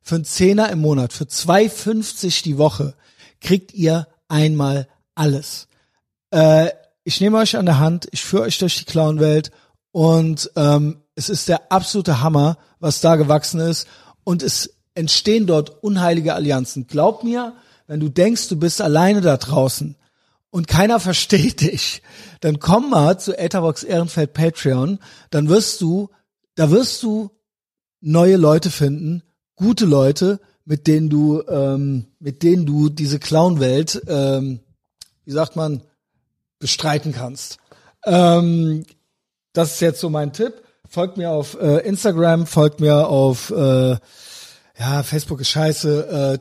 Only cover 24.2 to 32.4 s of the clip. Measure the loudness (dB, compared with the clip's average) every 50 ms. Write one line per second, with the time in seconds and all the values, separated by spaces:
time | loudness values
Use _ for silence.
24.2 | -4 -2 _ 0 0 0 0 -2 -2 -2 0 0 0 -2 -4 -6 _ -16 -20 -20
25.2 | _ _ -2 -2 2 4 2 2 2 0 -6 -4 -2 -2 -2 -2 -4 -6 _ _
26.2 | _ _ _ _ _ _ _ 0 2 4 4 4 2 0 -4 -6 -4 -4 -4 -4
27.2 | -6 -8 _ _ _ _ _ _ _ _ _ _ _ _ _ _ -4 0 4 4
28.2 | 6 6 6 6 6 4 4 4 2 -2 -4 -2 -2 -2 -2 -4 -6 -6 -6 -8
29.2 | -10 _ _ _ _ _ _ _ 0 0 2 2 2 4 4 4 4 2 2 2
30.2 | 0 0 0 -2 _ _ _ _ _ -6 -6 -2 2 2 2 2 2 2 2 2
31.2 | 2 2 2 0 -2 -4 -4 -2 -2 -2 -2 -2 -2 -2 -4 -4 -6 _ _ _
32.2 | -12 -12 -10 _